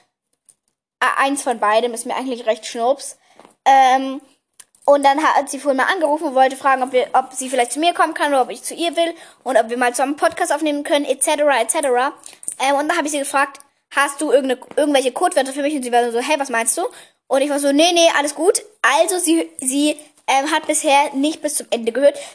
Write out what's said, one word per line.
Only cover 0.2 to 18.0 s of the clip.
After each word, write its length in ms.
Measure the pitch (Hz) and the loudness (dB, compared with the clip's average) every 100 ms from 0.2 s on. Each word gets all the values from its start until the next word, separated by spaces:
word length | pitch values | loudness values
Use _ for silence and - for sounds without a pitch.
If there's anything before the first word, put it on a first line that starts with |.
| _ _ _ _ _ _ _ - | _ _ _ _ _ _ _ -4
a-, 220 | 240 - | -2 0
eins 200 | 269 277 | -2 -2
von 160 | 269 233 | -4 -2
beidem 360 | - 220 240 | 0 0 0
ist 120 | 233 247 | -6 -8
mir 100 | - | -8
eigentlich 300 | 262 233 240 | -6 -6 -4
recht 180 | 220 - | -4 -6
schnups. 520 | 240 240 277 - - _ _ - _ | -4 -2 -2 -6 -18 _ _ -20 _
Ähm, 560 | 262 269 262 262 269 269 - _ _ _ - _ - | 4 6 6 2 -2 -8 -14 _ _ _ -20 _ 2
und 160 | 285 | 4
dann 200 | 277 277 | 4 2
hat 260 | 302 262 277 | 2 2 -2
sie 100 | 269 | -4
vorhin 180 | 285 269 | -2 0
mal 140 | 262 | 0
angerufen 360 | 370 302 302 330 | 0 0 -2 0
und 80 | 254 | 2
wollte 200 | 262 269 | 2 2
fragen, 280 | 277 262 | 0 0
ob 80 | 254 | 0
wir, 180 | 254 - | -2 0
ob 200 | 254 254 | -2 -2
sie 160 | - 262 | -8 -6
vielleicht 220 | 269 240 | -2 -2
zu 80 | 285 | 0
mir 160 | 339 339 | 0 2
kommen 180 | 330 | -2
kann 180 | 320 294 | 0 0
oder 120 | 269 | 0
ob 80 | 247 | 0
ich 100 | 247 | -4
zu 140 | - 302 | -12 -6
ihr 200 | 339 320 | -4 0
will 200 | 339 339 - _ | -2 -4 -18 _
und 140 | 240 262 | -2 0
ob 120 | 233 | 0
wir 80 | 240 | 0
mal 140 | 247 | -2
zusammen 200 | 254 269 | 0 -4
einen 80 | 294 | 0
Podcast 340 | 330 - 254 | -2 -2 -4
aufnehmen 300 | 294 311 285 | -2 -2 -4
können, 220 | 294 294 294 | -2 -2 0
et 180 | 262 | -2
cetera, 360 | 330 302 294 254 | -2 0 2 2
et 120 | 233 | 0
cetera. 420 | 330 285 247 277 - - - - - | -2 0 0 0 -4 -20 -16 -14 -4
Ähm, 160 | 262 277 | 0 0
und 120 | 302 | 0
dann 100 | 339 | -2
hab 60 | |
ich 80 | 294 | -2
sie 60 | 294 | -4
gefragt, 440 | 277 277 294 - _ _ _ 262 | -2 0 0 -4 _ _ _ -2
„Hast 260 | 285 302 | -2 -2
du 100 | 302 | 2
irgende-, 280 | 254 269 254 - - | 2 2 -4 -4 -2
irgendwelche 360 | 294 277 269 | 2 2 0
Codewörter 420 | 254 349 294 269 | -2 0 0 -2
für 100 | 269 | -2
mich?“ 100 | 285 | -4
Und 80 | 294 | -4
sie 100 | 247 | 0
war 200 | 240 240 | 2 2
so, 80 | 233 | -2
„Hä, 160 | 262 302 | -2 -2
was 120 | 269 | 0
meinst 280 | 226 196 - | -2 -2 -2
du?“ 80 | 480 - - _ - | -4 -8 -20 _ -2
Und 160 | 269 | 0
ich 80 | 294 | 0
war 80 | 285 | 0
so, 120 | 285 | 2
„Nee, 220 | 285 339 | 4 4
nee, 180 | 339 | 4